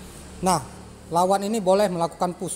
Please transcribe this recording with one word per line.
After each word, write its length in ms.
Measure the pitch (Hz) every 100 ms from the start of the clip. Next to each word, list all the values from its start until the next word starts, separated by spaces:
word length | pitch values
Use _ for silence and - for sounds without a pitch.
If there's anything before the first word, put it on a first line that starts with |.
| - - - -
Nah, 240 | 185 165 - - - - -
lawan 320 | 165 185 196
ini 160 | 202 226
boleh 320 | 180 190 208
melakukan 400 | 175 165 - 180 170
push 160 | 175